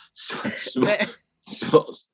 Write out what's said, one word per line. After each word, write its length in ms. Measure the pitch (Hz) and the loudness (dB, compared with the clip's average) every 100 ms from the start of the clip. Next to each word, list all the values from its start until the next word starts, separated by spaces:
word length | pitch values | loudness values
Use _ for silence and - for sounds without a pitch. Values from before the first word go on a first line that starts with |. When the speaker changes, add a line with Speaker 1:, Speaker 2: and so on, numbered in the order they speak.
Speaker 1:
<laughs> 120 | - | -16
sm-, 340 | - - - - | -8 -6 -4 -6
small, 360 | - - 127 127 | -2 -2 2 2
Speaker 2:
But 320 | 208 214 - _ _ - | 2 -2 -6 _ _ -10
Speaker 1:
small, 460 | - 226 - - - - | -6 4 4 4 -6 -18